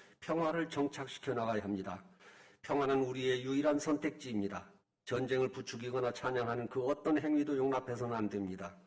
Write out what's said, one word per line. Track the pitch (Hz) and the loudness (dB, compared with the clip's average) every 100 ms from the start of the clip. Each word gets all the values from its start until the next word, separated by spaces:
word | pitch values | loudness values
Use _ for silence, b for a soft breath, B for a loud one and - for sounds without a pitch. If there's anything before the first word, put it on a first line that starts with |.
| B B | B B
평화를 | - 160 160 165 160 | -2 0 2 0 -2
정착시켜 | 143 143 - 131 - - | 0 -2 -2 -10 -8 -4
나가야 | 120 113 107 | -2 0 0
합니다. | 98 101 95 92 - - B B B B | 0 -2 -4 -10 -12 -20 B B B B
평화는 | - 139 135 135 | -2 0 2 2
우리의 | 127 127 127 127 | 2 0 0 0
유일한 | 127 139 147 147 | 0 2 4 2
선택지입니다. | 156 147 - - 127 110 98 95 - - _ _ | 2 0 0 -4 -4 -2 -2 -4 -10 -20 _ _
전쟁을 | - 120 127 131 131 | -4 -2 2 2 2
부추기거나 | - - 113 123 127 123 | -2 -8 -8 -4 0 0
찬양하는 | 117 131 127 117 120 113 | 0 -2 0 0 -2 -2
그 | 131 123 | -2 0
어떤 | 147 160 151 | 0 2 2
행위도 | 151 151 147 139 | 4 2 2 2
용납해서는 | 135 131 127 120 120 113 | 2 2 0 -2 -2 0
안 | 104 | 0
됩니다. | 104 95 92 98 98 | 0 -2 -4 -8 -12